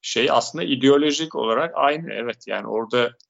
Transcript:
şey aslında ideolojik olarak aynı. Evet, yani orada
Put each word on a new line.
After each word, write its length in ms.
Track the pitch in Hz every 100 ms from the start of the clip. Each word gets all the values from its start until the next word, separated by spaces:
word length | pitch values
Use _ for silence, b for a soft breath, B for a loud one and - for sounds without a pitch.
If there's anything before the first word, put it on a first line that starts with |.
şey 260 | - - 139
aslında 320 | 127 - 156
ideolojik 720 | 175 131 135 143 151 147 160 -
olarak 360 | 113 113 165 -
aynı. 380 | 143 151 165
Evet, 340 | 107 120 110 -
yani 200 | 101 107
orada 440 | 110 110 123 120 - _